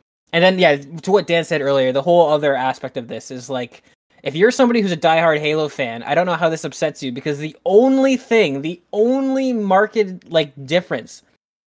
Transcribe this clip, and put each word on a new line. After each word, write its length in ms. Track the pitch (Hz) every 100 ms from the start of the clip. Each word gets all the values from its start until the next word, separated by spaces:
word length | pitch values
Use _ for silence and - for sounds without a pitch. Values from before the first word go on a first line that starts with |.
| _ _ _
and 100 | 170
then, 160 | 185 185
yeah, 160 | 175 143
to 340 | 143 165 -
what 160 | 202 160
Dan 160 | 170 160
said 160 | 156
earlier, 300 | 139 139 131
the 80 | 131
whole 280 | 135 175 160
other 260 | 151 147 135
aspect 420 | 131 127 131 -
of 100 | 120
this 240 | 113 -
is, 180 | 127 123
like, 340 | 131 123 - _ _ _ _
if 120 | - 139
you're 160 | 214
somebody 300 | 247 247 240
who's 100 | 196
a 60 | 170
diehard 420 | 165 160 170 151
Halo 300 | 151 156 151
fan, 340 | - 127 117
I 100 | 120 151
don't 100 | 180
know 80 |
how 160 | 165 165
this 160 | 160 151
upsets 360 | - 156 147
you, 100 | 135
because 260 | 123 156 143
the 160 | 151 - -
only 520 | 196 262 269 269 254
thing, 440 | - 226 180 135
the 200 | 151 175 _
only 640 | 208 233 262 269 262 262
market, 760 | 240 202 190 214 226 202 185 -
like, 200 | 165 147 143 131
difference 580 | 170 180 139 110 - _ _ _ _